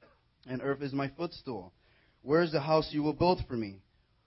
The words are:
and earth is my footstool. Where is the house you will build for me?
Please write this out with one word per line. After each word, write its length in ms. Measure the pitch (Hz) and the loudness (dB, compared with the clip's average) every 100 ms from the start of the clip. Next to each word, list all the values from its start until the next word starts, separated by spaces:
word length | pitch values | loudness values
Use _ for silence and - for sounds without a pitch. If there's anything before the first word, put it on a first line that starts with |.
| _ _ _ _ - | _ _ _ _ -10
and 160 | 127 | -4
earth 180 | 135 139 | -4 -4
is 140 | 143 | -4
my 140 | 135 139 | -4 -4
footstool. 680 | 135 170 - - 110 90 _ _ _ _ _ | -6 -8 -8 -10 -10 -10 _ _ _ _ _
Where 180 | 123 156 | 2 2
is 120 | 175 | 4
the 80 | 151 | 0
house 280 | 147 156 151 | 4 2 2
you 100 | 151 | 0
will 100 | 151 | -2
build 320 | 139 175 180 - | 4 4 4 0
for 80 | |
me? 280 | 123 104 98 _ _ _ _ | -4 -6 -8 _ _ _ _